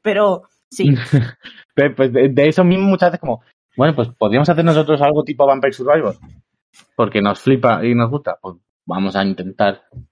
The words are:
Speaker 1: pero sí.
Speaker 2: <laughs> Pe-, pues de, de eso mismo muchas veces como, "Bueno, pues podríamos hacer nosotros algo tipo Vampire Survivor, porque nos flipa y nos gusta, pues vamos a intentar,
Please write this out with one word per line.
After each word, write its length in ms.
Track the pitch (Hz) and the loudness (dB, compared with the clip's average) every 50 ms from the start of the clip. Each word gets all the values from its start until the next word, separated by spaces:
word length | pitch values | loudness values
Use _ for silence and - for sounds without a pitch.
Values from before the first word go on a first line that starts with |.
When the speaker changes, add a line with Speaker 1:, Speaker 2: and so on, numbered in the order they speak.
Speaker 1:
pero 400 | - 214 196 202 208 202 185 175 - _ _ _ _ _ | -4 -2 0 2 2 2 0 -2 -6 _ _ _ _ _
sí. 200 | - - 190 147 139 120 117 - - 139 117 120 - | -6 -2 0 0 0 0 0 0 0 0 0 -2 -8
Speaker 2:
<laughs> 400 | _ - - - - - _ - | _ -20 -20 -20 -20 -20 _ -2
Pe-, 160 | - 143 143 | 0 0 0
pues 220 | 120 - 135 131 | 2 0 -2 0
de, 160 | 120 131 127 139 | 2 2 2 2
de 200 | 127 135 143 156 | 2 2 2 2
eso 140 | 156 - 180 | 2 2 2
mismo 220 | 175 180 190 196 196 | 2 2 2 2 0
muchas 220 | 190 180 180 175 | 2 2 0 0
veces 100 | 160 - | -2 -2
como, 220 | - 143 113 - _ _ _ _ _ _ _ | -6 -8 -8 -8 _ _ _ _ _ _ _
"Bueno, 180 | - 127 160 151 | 0 0 2 2
pues 140 | 135 117 117 | 0 -2 -4
podríamos 400 | - - 110 104 107 131 151 165 | -4 -2 -2 0 2 2 2 2
hacer 140 | 170 156 165 | 0 2 2
nosotros 340 | 170 156 156 151 143 156 143 | 2 2 2 2 0 0 2
algo 220 | 143 143 151 147 151 | 2 0 0 0 -2
tipo 220 | - 143 117 143 | -4 -2 0 2
Vampire 260 | 139 135 135 127 139 | 2 2 0 -2 -8
Survivor, 440 | 135 - 123 135 147 160 139 101 92 - - - - - _ _ _ _ _ _ _ _ _ _ _ | -10 -6 -2 0 0 0 0 -4 -8 -10 -14 -20 -20 -20 _ _ _ _ _ _ _ _ _ _ _
porque 280 | - 113 101 - 107 | -4 -4 -2 -2 -2
nos 180 | 101 101 101 - | -2 -2 -2 -2
flipa 440 | - 135 135 123 120 120 110 82 98 | 0 0 0 2 2 0 0 0 0
y 100 | 120 120 | 0 0
nos 160 | 117 117 113 | 0 0 -2
gusta, 280 | 139 143 - - 85 - | -4 -6 -8 -8 -10 -10
pues 160 | - 95 87 90 _ _ _ _ _ | -12 -16 -16 _ _ _ _ _ _
vamos 300 | - 85 95 98 95 92 | -10 -6 -6 -6 -4 -4
a 80 | 98 98 | -4 -4
intentar, 580 | 98 95 - 92 92 95 - 107 101 95 - _ _ - 127 - _ | -4 -4 -8 -10 -10 -4 -2 -2 -2 -2 -6 _ _ -20 -20 -20 _